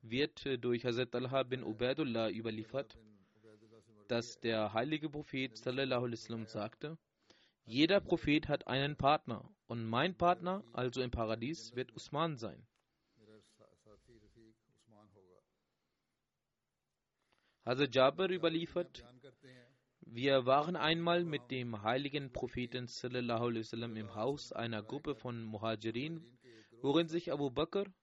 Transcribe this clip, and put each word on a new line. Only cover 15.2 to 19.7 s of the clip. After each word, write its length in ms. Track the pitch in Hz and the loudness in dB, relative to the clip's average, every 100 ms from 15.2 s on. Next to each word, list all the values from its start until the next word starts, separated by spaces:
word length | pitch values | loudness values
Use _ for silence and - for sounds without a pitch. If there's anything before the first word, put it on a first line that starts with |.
| 92 90 _ _ _ _ _ _ _ _ _ _ _ _ _ _ _ _ _ _ _ _ _ _ - | -20 -20 _ _ _ _ _ _ _ _ _ _ _ _ _ _ _ _ _ _ _ _ _ _ -4
Hazrat 300 | 127 139 127 | 0 2 6
Jabir 340 | 131 147 185 | 6 6 0
überliefert, 760 | 180 165 165 170 175 175 - 120 127 135 - 131 127 120 | 2 2 0 -2 -4 -4 -8 -20 -20 -20 -20 -20 -20 -20